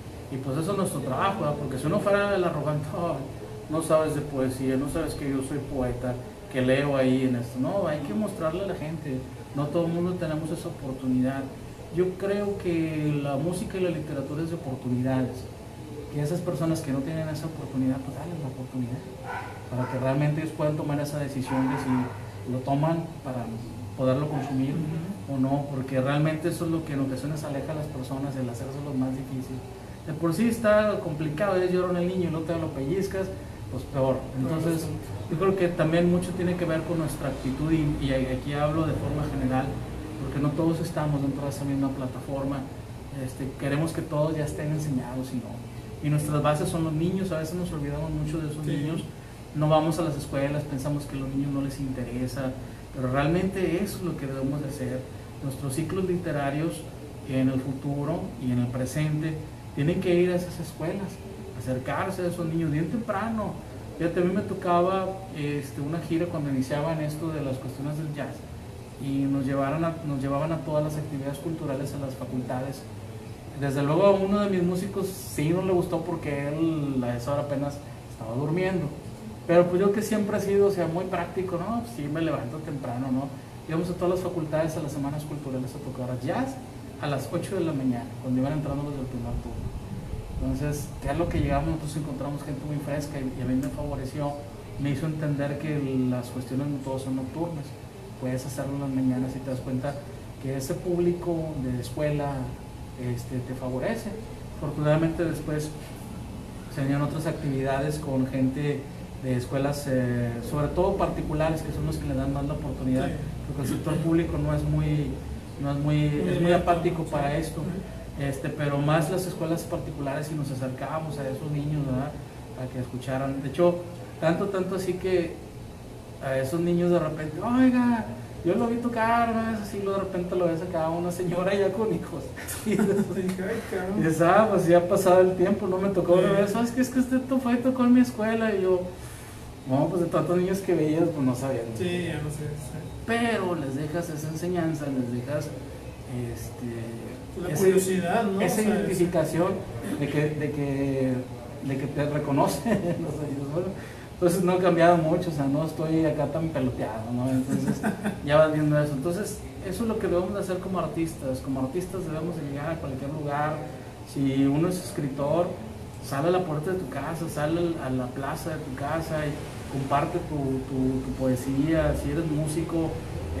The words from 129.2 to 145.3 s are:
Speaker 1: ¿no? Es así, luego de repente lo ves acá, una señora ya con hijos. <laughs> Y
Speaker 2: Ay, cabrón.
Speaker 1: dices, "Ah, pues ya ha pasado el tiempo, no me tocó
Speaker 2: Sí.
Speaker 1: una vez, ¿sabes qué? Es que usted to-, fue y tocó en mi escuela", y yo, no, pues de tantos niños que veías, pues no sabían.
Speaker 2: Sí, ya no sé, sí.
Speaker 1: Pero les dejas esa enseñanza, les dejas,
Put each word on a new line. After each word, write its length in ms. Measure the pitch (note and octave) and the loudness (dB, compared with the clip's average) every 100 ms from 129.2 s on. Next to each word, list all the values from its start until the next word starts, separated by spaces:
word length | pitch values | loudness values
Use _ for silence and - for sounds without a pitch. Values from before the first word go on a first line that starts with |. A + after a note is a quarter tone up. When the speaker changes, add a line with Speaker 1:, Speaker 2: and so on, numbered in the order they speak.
| A#3 | 4
Speaker 1:
¿no? 160 | A3+ A3+ | 2 0
Es 60 | G#3+ | -2
así, 180 | G3+ G3+ | -4 -4
luego 160 | G3 F#3+ | 0 0
de 40 | |
repente 320 | F#3+ F#3 F3 F3+ | 0 -2 0 2
lo 100 | F3 | 2
ves 140 | E3 | 2
acá, 260 | F3+ F3 D#3+ | -2 0 0
una 200 | E3+ F3 | 0 -2
señora 420 | F3 F3 E3+ F#3 | -2 0 2 2
ya 180 | G3+ F#3+ | 4 2
con 200 | F#3+ A3 | 2 0
hijos. 280 | F3 - - - - | 0 -2 -8 -8 -10
<laughs> 220 | - - G#3+ | -8 -4 0
Y 60 | |
Speaker 2:
Ay, 60 | G3 G3+ G3 G3+ F3+ F#3 F#3 F#3 A#3 - | 4 4 4 2 0 -2 0 -2 -2 -4
cabrón. 280 | G3 F3+ G3+ | -4 -2 2
Speaker 1:
dices, 220 | D#3+ D#3+ | 2 4
"Ah, 260 | E3+ G3 G#3+ | 6 8 6
pues 160 | F#3+ E3 | 4 6
ya 120 | E3+ | 6
ha 100 | F3 | 6
pasado 320 | G3 F#3 F#3 | 4 8 8
el 160 | F#3 - | 8 6
tiempo, 300 | F#3 G#3 G3 | 4 4 2
no 120 | F#3 | 2
me 100 | G3 | 2
tocó 300 | F#3 E3 F3 | 2 6 6
Speaker 2:
Sí. 60 | |
Speaker 1:
una 80 | G3+ G3 | 8 6
vez, 100 | G3+ | 4
¿sabes 180 | A#3 A#3 | 2 0
qué? 80 | C4 | 2
Es 80 | B3 | 2
que 80 | C4 | 2
usted 200 | B3 C4 | 2 2
to-, 160 | B3+ C4 | 2 2
fue 160 | A#3+ | 4
y 20 | A#3+ | 2
tocó 260 | C4 B3+ | 4 4
en 100 | A#3+ | 8
mi 60 | B3 | 8
escuela", 520 | A#3+ - A3 A3+ A3+ | 8 4 0 2 2
y 80 | G3 | 4
yo, 200 | F#3 F3+ F3+ - - - - - - - - | 4 4 2 -6 -10 -12 -12 -12 -12 -10 0
no, 160 | C3 E3 | 2 4
pues 140 | F#3 | 2
de 60 | E3+ | 2
tantos 280 | F3 D3+ F3 | 2 4 4
niños 220 | F3+ F#3+ | 4 2
que 160 | - | 2
veías, 340 | E3+ D3+ D#3 E3+ | 4 4 4 2
pues 160 | D3+ C3 | 2 2
no 80 | |
sabían. 300 | B2 C3+ A#2+ A#2 A2+ | 2 0 -2 -2 -2
Speaker 2:
Sí, 300 | F3+ F3 E3+ | -2 0 -2
ya 120 | D#3 | -4
no 60 | D3+ | -4
sé, 140 | D3+ D3 - | -4 -6 -6
sí. 180 | - - - - - | -8 -10 -10 -8 -2
Speaker 1:
Pero 480 | A#3 A#3 G#3+ F#3 | 0 2 2 2
les 200 | E3 C3+ | 0 -2
dejas 360 | C3 D3+ F3 E3 | -2 -2 -2 -2
esa 180 | D3+ D#3 | -4 -4
enseñanza, 560 | D#3+ F3 F3+ D#3+ D3 C#3+ | -4 -2 0 2 0 0
les 260 | C3 A#2+ | 0 0
dejas, 360 | A#2+ B2+ | -2 -2